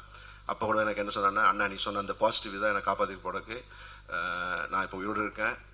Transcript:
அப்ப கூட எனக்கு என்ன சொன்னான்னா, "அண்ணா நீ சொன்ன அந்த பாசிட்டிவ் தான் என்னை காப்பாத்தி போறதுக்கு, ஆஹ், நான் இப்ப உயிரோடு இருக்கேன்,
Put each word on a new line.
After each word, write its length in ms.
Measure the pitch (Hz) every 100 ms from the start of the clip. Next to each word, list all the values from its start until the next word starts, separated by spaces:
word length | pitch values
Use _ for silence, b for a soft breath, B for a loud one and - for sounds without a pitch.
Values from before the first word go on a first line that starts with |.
| - B B B -
அப்ப 200 | - 110
கூட 140 | 110
எனக்கு 200 | 107 101
என்ன 120 | 101
சொன்னான்னா, 360 | 107 98 104 104
"அண்ணா 200 | 101 101
நீ 80 | 95
சொன்ன 240 | 107 101
அந்த 140 | 98
பாசிட்டிவ் 480 | 92 110 - 110 98
தான் 80 | 107
என்னை 120 | 101
காப்பாத்தி 380 | 101 - 95 92
போறதுக்கு, 440 | 90 92 110 120 - B B B -
ஆஹ், 540 | 85 90 87 90 87 76
நான் 160 | 95
இப்ப 140 | 92 95
உயிரோடு 240 | 101 107
இருக்கேன், 340 | 104 - 110 131 -